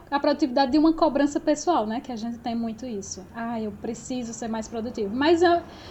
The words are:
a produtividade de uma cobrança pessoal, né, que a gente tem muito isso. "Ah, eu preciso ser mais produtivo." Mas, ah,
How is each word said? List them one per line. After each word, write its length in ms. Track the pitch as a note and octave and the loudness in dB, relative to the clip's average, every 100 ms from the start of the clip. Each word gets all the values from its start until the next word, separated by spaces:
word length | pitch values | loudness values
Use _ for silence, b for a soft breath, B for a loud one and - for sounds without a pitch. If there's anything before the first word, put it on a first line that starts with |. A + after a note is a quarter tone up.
| - | -4
a 80 | C#4+ | 0
produtividade 520 | D4 C#4+ C#4+ C4 C4+ | 2 2 2 2 4
de 60 | D4+ | 6
uma 140 | D#4+ | 4
cobrança 460 | D#4+ D#4+ C#4 C#4+ D#4 | 6 4 4 2 2
pessoal, 460 | - D4 F4+ D4+ G#3+ | 0 0 2 2 0
né, 160 | A#3 | -4
que 100 | - | -6
a 40 | A3+ | -8
gente 220 | A#3 A#3 | -8 -6
tem 160 | B3 A#3 | -6 -4
muito 300 | A3+ A3 C4 | -4 -6 -8
isso. 400 | G3+ G3 F#3+ F#3 A#3 | -8 -8 -12 -12 -8
"Ah, 240 | A#3 A3+ | -6 -4
eu 100 | G#3+ | -6
preciso 640 | G3 - A#3+ - B3+ A#3 | -6 -8 -8 -6 -6 -6
ser 140 | A3+ A#3 | -6 -6
mais 200 | A3+ A3 | -6 -6
produtivo." 480 | A#3 A#3 B3 G3 B3 | -6 -6 -4 -4 2
Mas, 280 | D4+ E4+ | 4 6
ah, 180 | F4 E4+ - B B | 6 4 0 B B